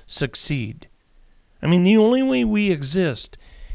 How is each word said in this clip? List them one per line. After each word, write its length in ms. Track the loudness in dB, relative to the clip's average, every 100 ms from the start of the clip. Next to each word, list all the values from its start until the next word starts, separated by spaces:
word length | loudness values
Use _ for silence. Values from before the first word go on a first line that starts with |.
| -12
succeed. 840 | -6 -6 -6 -6 -6 -6 -12 -20 _ _ _ _ _ _ _
I 60 | 0
mean, 160 | 4
the 120 | 4 6
only 260 | 4 2
way 220 | 0 0
we 280 | 0 0 0
exist 640 | -2 -4 -2 -2 -4 -10 -18 -20 -18 -14